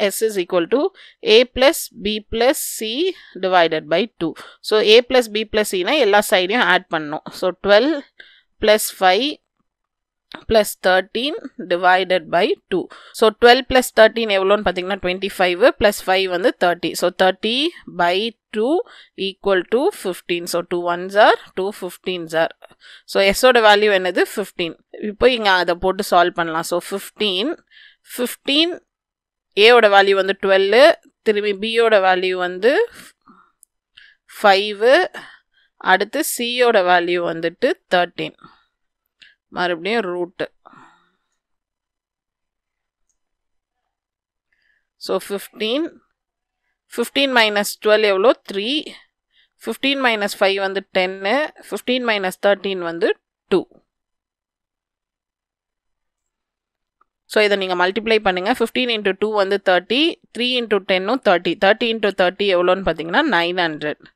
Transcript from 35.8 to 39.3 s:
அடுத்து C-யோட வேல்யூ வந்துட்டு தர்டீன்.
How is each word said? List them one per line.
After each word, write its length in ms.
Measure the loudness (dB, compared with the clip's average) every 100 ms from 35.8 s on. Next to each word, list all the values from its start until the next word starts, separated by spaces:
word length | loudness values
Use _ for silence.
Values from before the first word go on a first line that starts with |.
| 0
அடுத்து 280 | 0 0 -4 -6
C-யோட 480 | -6 -6 0 2 2 2
வேல்யூ 300 | 2 0 -4 -4
வந்துட்டு 400 | -6 -8 -4 -4 -4 -2 -2
தர்டீன். 420 | -2 -6 -12 _ -20 _ _ _ _ _ _ _ -20